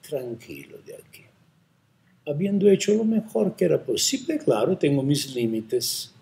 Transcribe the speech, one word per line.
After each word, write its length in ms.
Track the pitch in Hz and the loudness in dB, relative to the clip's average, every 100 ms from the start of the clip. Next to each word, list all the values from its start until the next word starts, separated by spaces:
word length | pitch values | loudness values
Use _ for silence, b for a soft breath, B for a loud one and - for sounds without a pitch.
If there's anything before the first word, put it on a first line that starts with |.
| - | -8
tranquilo 680 | 143 123 117 - 73 71 - - | -8 -8 -12 -14 -18 -18 -20 -20
de 80 | |
aquí. 280 | - - - - _ _ _ _ _ _ _ _ _ - | -20 -20 -20 -20 _ _ _ _ _ _ _ _ _ -8
Habiendo 440 | 147 196 202 202 | -4 -2 4 6
hecho 240 | 196 - | 6 4
lo 100 | 214 | 2
mejor 520 | 220 220 - 220 196 - | 4 0 0 -2 -2 0
que 80 | |
era 180 | 180 147 | 2 2
posible, 560 | - - - 269 - 302 | 0 -2 -2 -2 -2 -2
claro, 400 | - 113 127 185 | 0 2 2 2
tengo 240 | 151 139 | 2 2
mis 320 | 135 143 - | 2 0 -2
límites. 800 | 127 117 110 110 123 120 - - - | -4 -2 -2 -2 -4 -2 -6 -10 -18